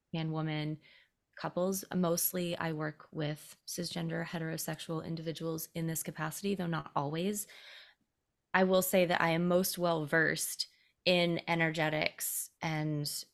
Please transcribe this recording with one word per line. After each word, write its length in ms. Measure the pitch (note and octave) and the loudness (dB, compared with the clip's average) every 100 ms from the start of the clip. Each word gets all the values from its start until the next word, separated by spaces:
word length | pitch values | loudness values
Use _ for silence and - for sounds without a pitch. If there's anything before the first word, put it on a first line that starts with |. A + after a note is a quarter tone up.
| _ | _
man, 180 | E3 D#3+ | -4 -2
woman 460 | D#3 D#3+ D3+ D3+ D#3 - - _ _ _ - | -2 -2 -2 -2 -6 -10 -20 _ _ _ -8
couples. 480 | D#3+ - F#3 F#3+ - F#3 | -4 0 0 -2 -2 2
Mostly 600 | F3 F3 - F#3 F3 E3+ | 2 2 0 0 -2 -2
I 160 | E3 | -4
work 340 | D3+ D#3 - - | -2 -4 -6 -10
with 460 | D#3+ D3 D3+ - - - | -4 -4 -4 -10 -18 -10
cisgender 580 | - E3+ F3 E3 E3 E3 | -8 -6 -4 -4 -4 -4
heterosexual 800 | F3 D#3+ D#3+ - D#3+ - D#3+ | -4 -4 -4 -6 -8 -6 -6
individuals 680 | - E3 D#3+ D#3 E3 D#3+ - | -4 -6 -6 -4 -4 -6 -6
in 140 | E3+ E3 | -4 -4
this 160 | D#3+ | -4
capacity, 500 | - D3+ D#3+ - G3+ | -6 -4 -6 -4 -2
though 140 | F#3+ F3 | -2 -2
not 240 | D#3+ D3+ - | -2 -2 -2
always. 520 | C#3+ D#3+ F#3 G#3 - - - - - _ _ _ _ _ _ | -2 -2 -2 -4 -8 -14 -20 -20 -20 _ _ _ _ _ _
I 120 | F#3 F#3+ | 4 6
will 160 | F#3 | 6
say 240 | F#3 F#3+ E3+ | 6 4 4
that 160 | F3 | 4
I 80 | E3 | 4
am 180 | E3 F3 | 4 4
most 300 | F3 F#3+ - | 4 2 2
well 280 | F3 E3 D3 | 2 2 2
versed 600 | E3 D3+ D#3 - - - _ _ _ - | 4 4 2 -2 -4 -8 _ _ _ 2
in 340 | F3+ F3 E3+ - | 4 4 2 0
energetics 1000 | E3 D#3+ D#3+ D#3 D3+ - - - - - _ | 2 2 2 0 2 -2 -2 -6 -4 -8 _
and, 480 | E3 D#3 D3+ D3+ D3 - - | -4 0 0 -2 -4 -6 -10